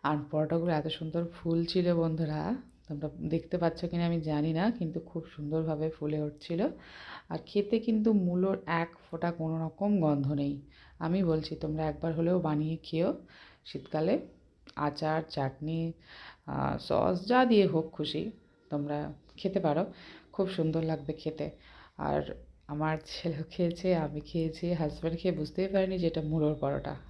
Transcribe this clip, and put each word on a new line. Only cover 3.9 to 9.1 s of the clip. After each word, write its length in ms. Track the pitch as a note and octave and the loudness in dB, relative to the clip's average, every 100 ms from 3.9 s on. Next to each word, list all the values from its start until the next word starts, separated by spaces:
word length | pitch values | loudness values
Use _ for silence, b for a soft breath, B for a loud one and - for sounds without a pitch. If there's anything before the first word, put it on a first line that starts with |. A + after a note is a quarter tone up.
| E3+ E3+ | 0 0
আমি 160 | E3+ | 0
জানি 320 | D#3 D3 D#3 | 0 0 2
না, 180 | D#3+ G#3 | 2 0
কিন্তু 280 | A#3 D#3+ E3+ | 0 -4 -4
খুব 260 | - E3 E3 | -6 -10 -10
সুন্দরভাবে 640 | - D3 D#3+ D#3+ D3+ D#3 | -10 -2 -2 0 -2 -2
ফুলে 340 | D#3 D3+ D3+ | -2 -2 -2
উঠছিল। 440 | D3 D3 - E3+ C4 - B B B B B | -2 -6 -4 -2 -2 -4 B B B B B
আর 100 | D#3+ - | -10 -2
খেতে 340 | G3+ G3+ A3+ | -2 2 0
কিন্তু 340 | A#3 A3 G#3+ | 2 2 4
মূলোর 440 | G#3 F3+ F3+ F#3+ F#3+ E3+ | 4 4 2 2 0 0
এক 220 | E3 E3+ - | 0 0 -6
ফোঁটা 340 | - | -12